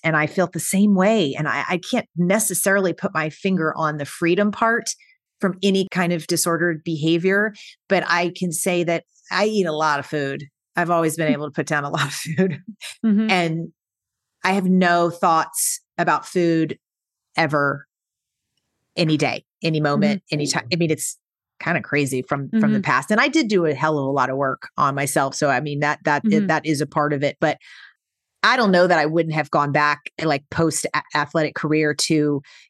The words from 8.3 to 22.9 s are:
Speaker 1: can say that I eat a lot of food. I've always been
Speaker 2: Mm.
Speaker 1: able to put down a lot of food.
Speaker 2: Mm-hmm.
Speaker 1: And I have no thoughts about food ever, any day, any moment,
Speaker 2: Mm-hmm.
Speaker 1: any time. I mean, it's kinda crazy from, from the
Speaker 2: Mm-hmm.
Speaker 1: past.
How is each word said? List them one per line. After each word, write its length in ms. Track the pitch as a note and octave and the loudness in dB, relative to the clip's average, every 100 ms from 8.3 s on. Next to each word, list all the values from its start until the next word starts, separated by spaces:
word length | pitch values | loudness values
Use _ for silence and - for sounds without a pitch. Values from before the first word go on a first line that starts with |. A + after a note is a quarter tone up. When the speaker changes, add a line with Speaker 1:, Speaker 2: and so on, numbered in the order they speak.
| F3 | -4
Speaker 1:
can 140 | F3+ | -6
say 300 | D3+ F3+ F3+ | -2 -2 0
that 200 | E3+ E3 - _ - | 0 -2 -6 _ -4
I 140 | F3+ G#3 | 0 0
eat 200 | G#3+ E3+ | 2 0
a 60 | |
lot 260 | D3+ D#3 C#3+ | 0 0 0
of 80 | C3+ | -2
food. 380 | D3+ C#3 C#3 C#3 _ _ | -4 -4 -6 -12 _ _
I've 160 | - E3+ | -4 0
always 260 | E3+ E3 D#3 | 2 0 0
been 120 | D#3 | -2
Speaker 2:
Mm. 40 | |
Speaker 1:
able 120 | D3 D3 | -2 -4
to 60 | |
put 140 | D3 C#3+ | -6 -4
down 180 | D3+ | -2
a 60 | C#3+ | -2
lot 160 | D#3 C#3 | -4 -4
of 80 | |
food. 480 | - D#3+ D#3+ F#3+ C#3+ - G#3 - - | -6 -6 0 0 -2 -10 -18 -18 -4
Speaker 2:
Mm-hmm. 260 | A3+ G3+ A3 | 0 2 2
Speaker 1:
And 380 | F#3 E3+ E3 E3 - _ _ _ _ _ _ | 2 0 -2 -6 -14 _ _ _ _ _ _
I 80 | F#3 | -2
have 120 | G3 | 0
no 460 | F#3 F#3 F3+ F3 E3+ | 2 4 4 4 2
thoughts 720 | E3+ F3+ D#3+ - - - - - - | 0 2 2 0 -4 -4 -4 -10 -4
about 260 | F3 D3 - | 0 0 -2
food 520 | F#3 E3+ E3 D#3 - _ _ _ _ _ - | 0 2 2 0 -4 _ _ _ _ _ -2
ever, 500 | D#3+ D3 C#3+ C#3 - _ _ _ _ _ _ _ _ _ _ - | 0 2 0 -2 -10 _ _ _ _ _ _ _ _ _ _ -2
any 200 | D#3+ D3+ | 0 2
day, 280 | C#3 - - _ | 0 -2 -10 _
any 180 | E3 D#3 | -4 0
moment, 420 | D3 C#3+ - G3 | 0 2 2 0
Speaker 2:
Mm-hmm. 120 | - | -4
Speaker 1:
any 120 | D3 D3 | -4 -2
time. 200 | - A#2 | -2 -2
I 40 | E3+ | -2
mean, 140 | E3 | 0
it's 280 | D#3 - - _ _ _ _ | -2 -4 -10 _ _ _ _
kinda 200 | - E3 | -4 -4
crazy 400 | - C#3+ C#3 C3 | -2 -2 0 -2
from, 260 | B2+ C#3 C3+ | -4 -6 -2
from 100 | A3+ G#3+ | 0 2
the 60 | G#3+ | 2
Speaker 2:
Mm-hmm. 20 | |
Speaker 1:
past. 280 | F3+ | 2